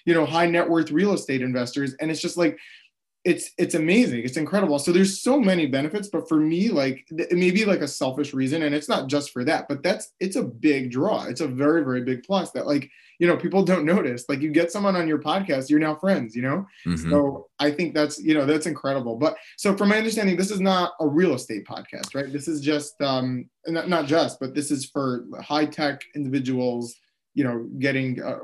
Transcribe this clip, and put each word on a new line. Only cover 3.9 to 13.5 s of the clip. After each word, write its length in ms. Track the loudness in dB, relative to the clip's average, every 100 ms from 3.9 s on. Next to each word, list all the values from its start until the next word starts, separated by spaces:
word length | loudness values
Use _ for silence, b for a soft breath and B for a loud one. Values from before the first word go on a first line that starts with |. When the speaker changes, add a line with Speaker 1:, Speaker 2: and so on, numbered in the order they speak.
| 4 4 0
Speaker 1:
It's 140 | -4 -4
incredible. 420 | -2 0 2 0
So 120 | 2
there's 300 | 4 4 2
so 180 | 0 2
many 280 | 4 2 2
benefits, 400 | 0 -2 -4 -4
but 200 | -6 0
for 120 | 2
me, 300 | 2 2 0
like, 360 | 2 0 -2 -8 -8
th-, 140 | -2
it 80 | 2
may 140 | 4
be, 140 | 4 2
like, 160 | 2
a 60 | 0
selfish 460 | -4 -4 -2 -4
reason, 300 | -2 0 0
and 100 | 0
it's 160 | -2 0
not 180 | -2 0
just 220 | -2 -2
for 140 | -4 0
that, 220 | 0 -2
but 140 | -4
that's, 280 | -2 -2 -4 _
it's 180 | -4 -4
a 60 |
big 460 | -4 0 2 2 0
draw. 360 | -2 0 0 -4
It's 160 | -6
a 60 | -4
very, 360 | 0 2 2
very 180 | 2 -2
big 220 | -2 -4
plus 260 | -2 -2 -2
that, 140 | -6 -2
like, 240 | -2 -2 b b b
you 80 | 2
know, 100 | 2
people 260 | 2